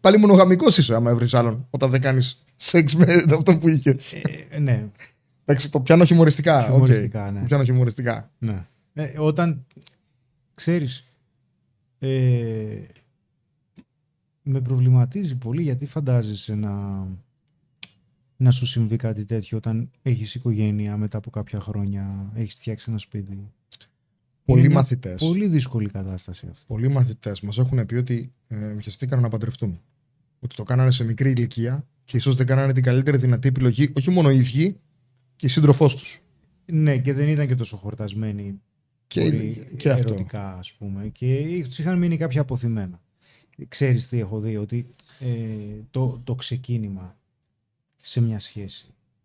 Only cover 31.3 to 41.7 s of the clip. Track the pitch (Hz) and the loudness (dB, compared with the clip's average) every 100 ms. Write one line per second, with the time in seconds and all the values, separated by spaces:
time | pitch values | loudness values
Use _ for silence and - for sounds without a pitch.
31.3 | 123 110 - 117 139 - _ - 120 139 | 0 -2 -4 -4 -4 -8 _ -6 -2 0
32.3 | 127 127 131 139 131 127 127 139 135 123 | 0 2 2 2 2 2 2 2 2 2
33.3 | 123 135 127 123 117 147 147 135 180 147 | 2 2 2 2 2 0 0 0 4 6
34.3 | 135 123 131 185 - _ _ _ _ _ | 4 2 2 -2 -4 _ _ _ _ _
35.3 | - 131 - 147 135 147 - - - _ | -6 -2 4 4 6 4 2 -10 -16 _
36.3 | _ _ _ - 160 151 131 131 135 147 | _ _ _ -4 0 2 2 0 0 0
37.3 | 151 143 127 113 101 101 101 104 104 110 | 0 0 -2 -4 -10 -12 -10 -8 -6 -6
38.3 | 101 98 98 _ _ _ _ - 170 160 | -8 -10 -14 _ _ _ _ -8 -2 0
39.3 | 143 110 113 - - 151 127 110 101 92 | -2 -4 -10 -14 -4 0 0 0 -4 -6
40.3 | 104 98 92 92 - 101 98 107 - 127 | -10 -12 -12 -16 -14 -12 -10 -10 -6 -4
41.3 | 135 156 180 127 | -2 -4 -6 -8